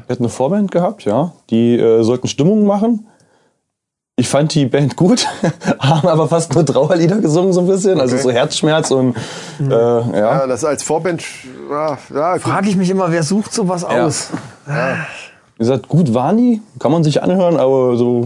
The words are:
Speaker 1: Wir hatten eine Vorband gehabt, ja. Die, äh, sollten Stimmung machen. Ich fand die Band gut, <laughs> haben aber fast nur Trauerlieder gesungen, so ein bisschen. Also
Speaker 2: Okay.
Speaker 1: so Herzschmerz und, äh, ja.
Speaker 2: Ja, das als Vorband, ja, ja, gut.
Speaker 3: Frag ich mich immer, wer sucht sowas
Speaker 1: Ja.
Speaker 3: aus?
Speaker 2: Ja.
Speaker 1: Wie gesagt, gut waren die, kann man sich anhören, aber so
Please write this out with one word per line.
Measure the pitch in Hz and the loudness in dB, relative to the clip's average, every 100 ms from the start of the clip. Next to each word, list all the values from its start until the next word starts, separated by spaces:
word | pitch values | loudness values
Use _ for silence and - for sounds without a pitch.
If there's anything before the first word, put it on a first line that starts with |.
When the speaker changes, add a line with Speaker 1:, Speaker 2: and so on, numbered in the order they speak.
| - | -10
Speaker 1:
Wir | 123 | -4
hatten | |
eine | 117 | -4
Vorband | - 131 202 196 | -2 -2 0 0
gehabt, | 170 180 214 - | 0 -2 -2 -2
ja. | 107 170 - - | 0 -2 -6 -2
Die, | 113 117 120 | 2 2 4
äh, | 110 113 | 4 4
sollten | 113 123 127 | 4 0 -2
Stimmung | - 151 214 202 | 0 2 4 2
machen. | 202 226 220 - _ _ _ _ _ _ _ _ _ _ - | 2 0 -2 -6 _ _ _ _ _ _ _ _ _ _ -4
Ich | 120 | 0
fand | 139 151 | 2 2
die | 156 135 | 2 2
Band | 139 143 - | 2 0 2
gut, | 180 240 - - | 2 2 0 -4
<laughs> | 175 - - - | -4 -4 -4 -2
haben | 135 160 175 | 0 2 2
aber | 160 156 | 2 2
fast | 165 160 | 0 0
nur | 139 165 | 0 2
Trauerlieder | 123 143 180 165 208 | 2 2 2 2 2
gesungen, | 165 151 190 | 2 2 2
so | 180 | 2
ein | 180 | 2
bisschen. | 190 196 180 | 2 2 2
Also | 131 127 | 2 0
Speaker 2:
Okay. | |
Speaker 1:
so | 127 | 0
Herzschmerz | 120 151 - 156 156 151 | 0 0 0 0 0 0
und, | 131 131 117 - - - - | 0 0 -2 -8 -12 -14 -6
äh, | 139 | 0
ja. | 113 117 117 117 | 2 2 2 0
Speaker 2:
Ja, | 92 107 135 131 | 0 0 0 -2
das | 127 151 | -2 -2
als | 135 | -4
Vorband, | - 156 175 165 - - 127 127 143 | -2 -4 -2 -6 -8 -16 -18 -16 -10
ja, | 143 156 139 - | -6 -6 -6 -8
ja, | 135 160 | -4 -2
gut. | 180 | -2
Speaker 3:
Frag | 131 151 202 | -2 -2 0
ich | 190 | 0
mich | 180 | 0
immer, | 190 180 | 0 0
wer | 170 | -2
sucht | 151 196 208 | 0 -2 -4
sowas | - 180 180 - | -4 -4 -4 -2
Speaker 1:
Ja. | 143 120 | -2 0
Speaker 3:
aus? | - - - - - - | -2 -8 -12 -12 -18 -8
Speaker 2:
Ja. | 143 131 131 151 - - - _ - | -6 -4 -6 -10 -14 -20 -20 _ -4
Speaker 1:
Wie | |
gesagt, | 113 131 - | 0 0 0
gut | 156 160 | 0 2
waren | 117 131 214 | 0 0 2
die, | 247 220 - - | 2 0 -4 -4
kann | - | 0
man | 165 156 | 2 2
sich | 135 | 0
anhören, | - 185 175 156 | 0 2 2 2
aber | 131 135 127 120 | 2 2 2 2
so | 120 120 | 2 0